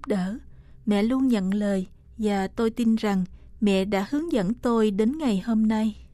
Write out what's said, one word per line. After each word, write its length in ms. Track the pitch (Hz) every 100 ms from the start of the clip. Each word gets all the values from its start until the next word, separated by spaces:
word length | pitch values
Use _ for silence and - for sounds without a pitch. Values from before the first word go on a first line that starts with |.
| -
đỡ, 320 | 208 185 233 - - - - -
mẹ 160 | 202
luôn 260 | 220 262 262
nhận 260 | 226 185
lời 320 | 202 208 196 185 - - -
và 300 | 214 202 190
tôi 220 | - 226
tin 260 | 226 233 220
rằng 280 | 214 196 180 - - -
mẹ 240 | 208 190
đã 220 | 190 196 202
hướng 220 | 294 339
dẫn 220 | 285 180
tôi 360 | 240 247 233 214
đến 280 | 196 220 302
ngày 220 | 294 196
hôm 280 | 208 220 220
nay." 280 | 220 220 208 -